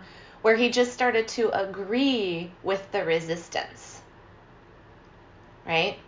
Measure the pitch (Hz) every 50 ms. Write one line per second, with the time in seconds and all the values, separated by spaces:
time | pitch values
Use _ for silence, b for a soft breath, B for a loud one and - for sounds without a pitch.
0 | B B B B B B B B - 220 226 226 247 240 233 247 247 247 - -
1 | 254 247 226 226 226 226 - - 226 202 - - 196 196 190 196 196 185 220 254
2 | 277 277 262 226 202 180 170 165 175 175 - - - 185 196 190 - - - 202
3 | 175 160 160 165 165 160 165 170 - - - - - - - - - - - -
4 | - - - - - - - - - - - - - - - - - - - -
5 | - - - - - - - - - - - - - 175 165 165 170 - - -
6 | -